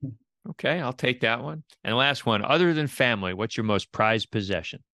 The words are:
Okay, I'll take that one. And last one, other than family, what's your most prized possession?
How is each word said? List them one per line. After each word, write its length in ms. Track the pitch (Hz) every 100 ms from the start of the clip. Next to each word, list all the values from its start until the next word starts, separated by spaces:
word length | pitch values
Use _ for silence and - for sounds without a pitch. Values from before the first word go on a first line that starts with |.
| 135 110 _ _ -
Okay, 300 | - 135 170
I'll 120 | 127
take 280 | 127 127 123
that 220 | 113 117
one. 200 | 143 156 - _
And 120 | 98 120
last 300 | 139 135 -
one, 180 | 104
other 300 | - 156 180
than 140 | 156 147
family, 440 | - 127 107 92
what's 240 | 92 110 -
your 80 |
most 280 | 110 98 -
prized 400 | - 110 113 -
possession? 500 | 113 98 90 - - _